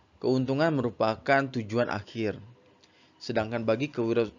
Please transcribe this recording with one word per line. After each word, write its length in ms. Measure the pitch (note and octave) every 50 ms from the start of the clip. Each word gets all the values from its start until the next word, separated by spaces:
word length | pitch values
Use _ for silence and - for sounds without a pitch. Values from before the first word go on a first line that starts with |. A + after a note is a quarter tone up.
| _ _ _ -
keuntungan 560 | - A#2+ C3 C3 C3 B2 C3+ C#3+ D#3+ E3 D#3
merupakan 720 | C3+ A#2+ A#2+ G#2 - A#2 A2 A2 - - - C#3 C#3 C#3
tujuan 480 | C3 B2+ B2+ G#2+ G2+ G#2+ A#2+ A#2+ - -
akhir. 480 | G#2+ G#2 - - A2+ A2 G#2 - - G2+ - - _ _ _ _ _ _ - _ _ _ _ _ - -
Sedangkan 400 | - A2+ A2 G#2+ A2 A#2 A#2 A2+
bagi 240 | A2+ A2 A#2 C#3+
kewira-, 480 | C#3+ - B2 A#2 A2+ A#2 A#2+ A2+ G#2 -